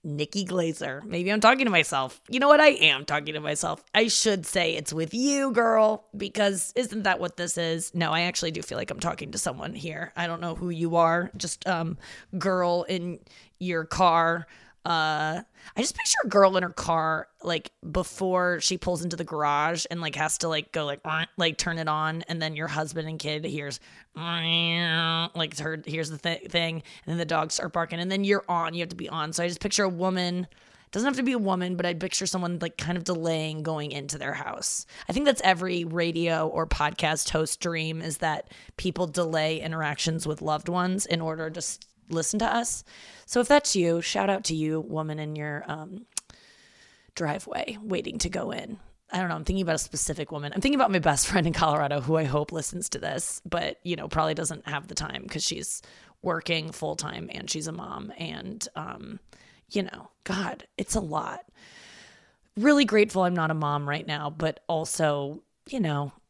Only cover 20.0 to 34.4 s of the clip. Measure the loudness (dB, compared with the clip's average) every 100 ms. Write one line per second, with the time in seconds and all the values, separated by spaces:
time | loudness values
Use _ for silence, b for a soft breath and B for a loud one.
20 | -4 -2 -2 0 0 -2 -2 -4 -4 -6
21 | -4 -4 -4 0 0 0 -2 -2 0 0
22 | 0 -2 -6 -4 -4 -4 -4 -2 -2 -4
23 | -6 -4 -4 -4 -4 -6 -6 -10 B B
24 | B -10 -4 -2 2 4 4 2 2 2
25 | 2 0 -2 -2 -4 -4 -6 -6 -6 -4
26 | -4 -4 -4 -4 -2 0 0 -4 B B
27 | -6 -4 0 0 0 -4 -2 -2 -2 -4
28 | -2 0 4 2 2 0 0 -4 -6 -6
29 | -6 -4 -4 -2 -2 -2 -2 2 2 2
30 | 0 0 0 -2 -6 b b b b 0
31 | 0 2 0 2 2 0 0 0 -2 -2
32 | -2 -2 -2 -2 -2 -2 -4 -4 -4 -2
33 | -2 -2 0 0 -2 -4 -4 -4 -4 -6
34 | -8 -6 -6 -6